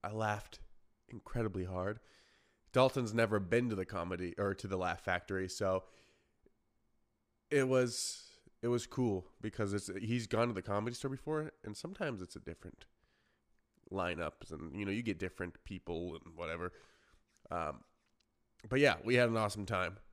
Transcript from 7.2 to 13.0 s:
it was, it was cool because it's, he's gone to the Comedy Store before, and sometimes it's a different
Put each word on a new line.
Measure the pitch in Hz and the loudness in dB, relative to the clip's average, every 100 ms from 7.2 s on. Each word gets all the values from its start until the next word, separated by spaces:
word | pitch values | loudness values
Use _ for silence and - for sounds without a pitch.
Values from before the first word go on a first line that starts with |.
| _ _ _ | _ _ _
it | 143 131 | 4 6
was, | 127 127 113 - - - - - _ | 6 4 0 -4 -6 -14 -20 -20 _
it | 120 | 0
was | 120 - | 0 0
cool | - 120 95 85 _ | 0 2 2 -4 _
because | 107 - 101 | -8 -2 0
it's, | 101 98 95 | 0 -2 -6
he's | 107 123 110 | -2 -2 0
gone | 113 120 | 2 2
to | |
the | 98 | 0
Comedy | 90 101 110 | -2 0 0
Store | 123 135 | -4 -6
before, | 135 - 156 156 _ | -6 -4 -4 -6 _
and | 107 104 | -12 -10
sometimes | 165 202 165 107 | -12 -6 -4 -4
it's | 90 - | -8 -10
a | |
different | - 85 - - - _ | -12 -12 -14 -18 -20 _